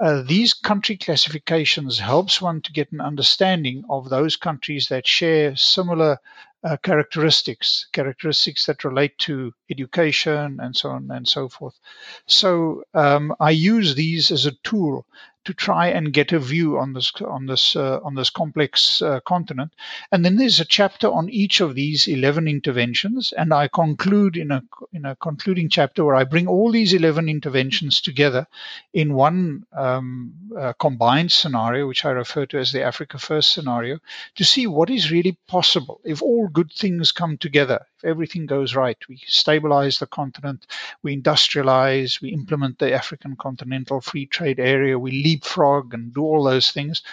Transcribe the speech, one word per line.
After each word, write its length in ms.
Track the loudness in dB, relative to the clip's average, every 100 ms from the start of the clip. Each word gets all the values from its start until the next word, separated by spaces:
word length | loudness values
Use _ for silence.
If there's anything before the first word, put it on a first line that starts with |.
uh, 220 | 0 0
these 320 | 2 2 2
country 420 | 0 0 0 -2 -6
classifications 1040 | -2 0 0 -2 -2 0 2 0 -2 -4
helps 420 | 0 2 2 0
one 180 | -2 -4
to 100 | -6
get 180 | -6 -6
an 100 | -6
understanding 840 | -6 -2 0 2 2 2 -2 -6 -6
of 200 | -6 -2
those 260 | 0 0
countries 540 | -2 -6 -6 -6 -4 -2
that 180 | -2 0
share 480 | 2 2 2 2
similar, 640 | 2 2 2 0 2 2 0 -6 -20 -20 _
uh, 120 | -4 -2
characteristics, 1080 | 2 2 2 0 2 2 0 -4 -2 -2 -4
characteristics 720 | -4 -4 -4 -4 -2 -2 -2 -4
that 160 | -4
relate 340 | -4 0 -2 -2
to 340 | -6 -4 -6 -10 -14
education 880 | -10 -6 0 2 2 0 -2 -4 -8
and 140 | -8
so 140 | -6 -4
on 220 | -6 -8
and 180 | -8 -4
so 200 | -2 -4
forth. 300 | -10 -16 -16 -20 -20 -20 -12 0
So, 560 | 2 4 2 0 -4 -4
um, 400 | 2 4 4 0 0
I 120 | 2
use 440 | 4 4 4 2
these 360 | 0 0 0 0
as 160 | 2 0
a 100 | -4
tool 420 | -4 0 0 -2 -8 -20 -20 _
to 100 | -12
try 320 | -6 0 2 2
and 260 | 0 0
get 200 | 0 2
a 80 | 0
view 360 | 0 0 0 0
on 160 | -4
this, 200 | -4 -4 -4
on 220 | -8 -8 -4
this, 300 | 0 0 0
uh, 240 | 0 -2
on 140 | -4 -4
this 140 | -4
complex, 720 | -2 -4 -2 0 2 0 2
uh, 200 | 0 -2
continent. 520 | -2 -2 -2 -6 -8 _ -16 -14 -2
And 140 | 2
then 140 | 4 4
there's 200 | 4 2
a 60 |
chapter 420 | 2 2 2 2 0
on 240 | 0 -2
each 300 | 0 0 2
of 160 | 0 0
these 320 | -2 0 0
eleven 400 | 2 2 2 0
interventions, 840 | 0 -2 0 0 0 -2 -2 -4
and 220 | -2 2
I 140 | 2 2
conclude 680 | 2 0 0 2 4 4 0
in 140 | -2
a, 140 | -4 -4 -20 -14
in 120 | -10
a 100 | -10
concluding 540 | -8 -8 -6 -2 0 0
chapter 360 | 2 2 2
where 120 | 4 4
I 80 |
bring 240 | 4 2 2
all 240 | 2 4
these 220 | 4 4
eleven 340 | 4 4 2 0
interventions 720 | -2 -2 0 0 -2 -2 -2
together 480 | -2 2 2 2 -4 -12 -18 -18 _
in 220 | -2 0
one, 480 | 4 2 2 -2 -4 -10 -6
um, 560 | -2 -2 -4 -10 -12 -14 -14 -8
uh, 140 | -6 -2
combined 500 | -2 2 2 4 4
scenario, 560 | 2 2 0 0 0 -2
which 180 | -2
I 60 | -2
refer 360 | -2 -4 -6 -4
to 120 | -2
as 140 | -2
the 100 | -2
Africa 340 | -4 -4 -10 -12
First 360 | -4 0 2
scenario, 480 | 0 -2 -4 -4 -8 -12 -18 -14
to 100 | -2
see 220 | 2 2 2
what 240 | 2 2
is 220 | 2 0
really 260 | 2 2 -2 -4
possible 540 | 0 2 0 -2 -12
if 180 | -8 -4
all 260 | 2 2 2
good 240 | 0 -2
things 400 | -2 -2 0 0
come 260 | 0 -4 -4
together, 480 | 0 2 4 0 -4 _
if 60 |
everything 420 | -4 -2 -4 -6 -4
goes 280 | -2 0
right. 240 | 0 0 -2 -10
We 120 | -18 -2
stabilize 720 | 0 2 2 4 2 2 -2
the 60 | -4
continent, 580 | -6 -8 -8 -10 -10 -12 -14 -14 -10
we 120 | -6 -2
industrialize, 1040 | 0 2 2 2 4 4 4 2 -2 -6
we 100 | -6
implement 500 | -6 -4 -2 -2 0
the 120 | 0
African 420 | 0 -2 -12 -14 -10
Continental 640 | -10 -10 -8 -8 -4 -6
Free 260 | -6 -8 -6
Trade 320 | -4 -2 0
Area, 400 | 2 2 2 0
we 140 | -2
leapfrog 800 | 0 0 0 -2 2 4 4 0
and 220 | -10 -8
do 80 | -4
all 220 | 0 2
those 260 | 4 2 2
things. 320 | -2 -6 -8 -10